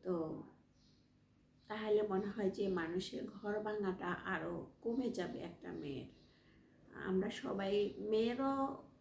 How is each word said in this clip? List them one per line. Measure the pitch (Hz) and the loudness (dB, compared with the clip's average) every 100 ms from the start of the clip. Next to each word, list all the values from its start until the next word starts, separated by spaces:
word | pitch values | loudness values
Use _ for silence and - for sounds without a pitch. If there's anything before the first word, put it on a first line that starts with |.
তো | 185 175 160 - - - _ - - - - _ _ - - - - | 0 0 0 -4 -10 -16 _ -20 -20 -20 -20 _ _ -20 -20 -20 -10
তাহলে | 214 214 214 | -6 4 4
মনে | 214 190 208 | 6 2 0
হয় | 202 190 | 2 0
যে | 190 202 | 2 0
মানুষের | 180 165 175 190 226 - | 2 0 -2 -2 -6 -8
ঘর | - 208 208 | -6 -2 -2
ভাঙাটা | 214 214 196 185 175 | -2 0 0 0 -2
আরও | 175 180 180 165 175 - - | -2 -2 -2 -2 -6 -8 -6
কমে | 226 240 254 | -2 0 0
যাবে | - 175 - | 0 -2 -4
একটা | 170 - - | -8 -10 -10
মেয়ের। | 170 151 131 127 - - - - - - - - | -8 -6 -6 -8 -14 -20 -20 -20 -20 -20 -20 -18
আমরা | - - 185 202 | -8 0 2 2
সবাই | - - 196 196 208 202 - | -2 -4 -2 2 4 2 0
মেয়েরও | 208 220 226 247 269 269 269 269 - - | 2 4 4 4 2 2 0 -2 -10 -20